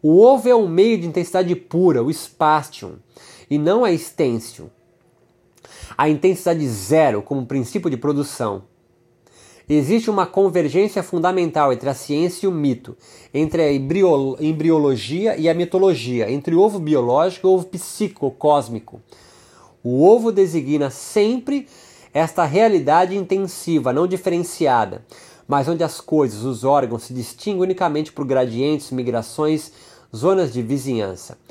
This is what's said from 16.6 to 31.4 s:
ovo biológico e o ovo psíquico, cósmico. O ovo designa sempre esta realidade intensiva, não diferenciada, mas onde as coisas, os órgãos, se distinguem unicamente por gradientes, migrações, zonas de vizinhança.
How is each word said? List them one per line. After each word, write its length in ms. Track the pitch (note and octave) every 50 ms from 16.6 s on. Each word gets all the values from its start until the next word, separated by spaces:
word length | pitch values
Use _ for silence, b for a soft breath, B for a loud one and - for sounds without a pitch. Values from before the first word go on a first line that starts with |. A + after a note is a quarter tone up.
ovo 180 | G3 A3 G#3 G3
biológico 680 | D#3+ D3+ D3+ C3+ A#2+ A#2+ B2 C#3+ E3 F#3+ F#3 - -
e 20 | F#3+
o 40 | F#3+
ovo 100 | F#3 F3
psíquico, 640 | F#3 - F3 - - - - G#3+ F#3 - - - C3+
cósmico. 720 | B2 _ - D3+ D3 D3 B2 A2 A#2 G#2+ - - - A2+ _ b b b b b b b b b b b b b b b _
O 200 | B2 B2 C3 D3+
ovo 240 | F#3 A3 A#3+ A3+ A#3
designa 600 | G#3 G3 F#3+ F3+ D#3+ E3 C3+ C3+ D3 D3 C#3+ C3+
sempre 760 | A#2+ - - - - G#3+ G#3 A3 B3 B3+ A#3 - C#4 C#4 - B B B B B B B B B B
esta 300 | C#3+ D#3+ D#3 - - E3+
realidade 720 | D3 C#3 F#3+ A3 A3+ G#3 F3 C#3 C3+ D3+ E3+ F#3 F3 F#3+
intensiva, 760 | G3+ F#3+ F#3 G3 F#3+ G3 F3 - - - - E3 D3+ B2 B2+
não 140 | B2 C#3+ E3+
diferenciada, 1000 | F3+ F#3 F3+ - F#3+ F3 F3 F3 F3 - - E3 C#3 B2+ A#2+ G#2+ F#2+ F#2+ - - B B B B B B B B
mas 200 | B C#3+ C#3 C3
onde 160 | C#3 E3+ D#3+ E3
as 160 | D3+ - -
coisas, 440 | - - D#3+ D#3 C#3+ B2+ G#2 G#2 A2+
os 200 | C3+ C3 A2+ A#2+
órgãos, 400 | C3 C#3+ C#3+ C3+ A#2 A#2 A2+ -
se 100 | - B2+
distinguem 500 | B2+ A#2+ - - _ - G#3 G3+ F#3 F#3
unicamente 480 | F#3+ F#3 F3+ F#3 E3+ D3 D3+ D#3 D3+
por 140 | _ - C#3+
gradientes, 680 | C3 C3+ C3 B2+ B2 A2+ A#2 C3+ D3 D3+ C#3+ - -
migrações, 800 | C3 B2+ B2 A#2+ A#2 A#2+ - - - - D3+ D3+ D#3 D3+ - - B B B B B B B B -
zonas 380 | A2 A#2+ F3 G3 F#3+ F3 C3+ A2
de 80 | B2
vizinhança. 800 | A#2 A2 C#3 C#3 B2+ C3+ B2+ A2+ G#2 F#2+ F#2 - - - - _